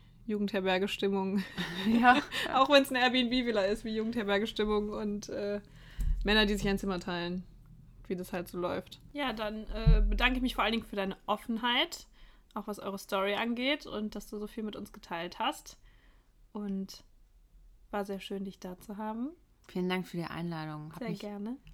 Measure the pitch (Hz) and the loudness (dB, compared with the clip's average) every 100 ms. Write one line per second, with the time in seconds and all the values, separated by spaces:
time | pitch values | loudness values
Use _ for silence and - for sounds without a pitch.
0 | - - - 208 202 202 185 185 196 - | -20 -14 -4 -2 0 0 2 2 0 0
1 | 196 196 190 196 185 - 175 175 196 233 | 0 2 0 -2 -2 -6 -6 -2 2 6
2 | 240 262 - - - 254 269 285 269 254 | 8 8 4 -4 0 4 8 8 8 4
3 | 247 254 240 254 240 214 190 214 226 220 | 4 4 4 2 2 2 2 0 -2 -4
4 | 220 240 202 202 226 - 214 214 208 214 | -2 -2 2 2 2 0 2 2 0 -4
5 | 214 208 - - 202 208 - - - - | -4 -4 -6 -4 -2 -4 -8 -18 -14 -2
6 | - - 196 214 214 208 202 196 196 180 | 0 2 4 6 6 4 2 0 0 -2
7 | 185 175 175 180 180 - - - - - | -2 -4 -2 -4 -8 -18 -20 -20 -20 -20
8 | - 180 180 180 175 185 175 - - - | -6 -6 -4 -6 -6 -4 -2 -2 -6 -16
9 | - 285 269 220 214 214 214 214 220 214 | -14 -6 -4 -4 -6 -6 -8 2 6 6
10 | 214 208 247 254 247 - 202 226 - 202 | 6 4 4 4 0 2 2 0 -2 -4
11 | 196 - - 214 - 226 240 240 339 - | -4 -4 -2 -2 -2 -2 2 2 0 -4
12 | - - - - _ - 208 202 - 196 | -16 -20 -20 -20 _ -10 -8 -8 -8 -8
13 | - 196 196 302 233 233 254 294 - 208 | -4 0 2 0 -2 0 0 -2 -4 -6
14 | 214 208 - 214 208 - 214 208 202 - | -6 -8 -10 -10 -8 -8 -8 -8 -12 -14
15 | - 170 175 - 226 302 - - - - | -8 -6 -6 -2 -2 -2 -10 -20 -20 -20
16 | - - _ _ - 214 208 190 190 - | -20 -20 _ _ -14 -8 -6 -6 -6 -12
17 | - - - - _ - - - - 208 | -20 -20 -20 -20 _ -20 -20 -20 -8 -6
18 | 196 196 - 196 196 - 185 180 - 208 | -4 -6 -8 -8 -8 -10 -12 -12 -12 -8
19 | 214 220 254 349 _ _ - 185 180 185 | -6 -6 -8 -10 _ _ -8 -2 0 0
20 | 175 170 165 160 170 165 156 151 151 160 | -2 -6 -6 -6 -6 -6 -8 -10 -12 -10
21 | 240 202 208 202 208 269 - | -6 -6 -8 -8 -8 -8 -10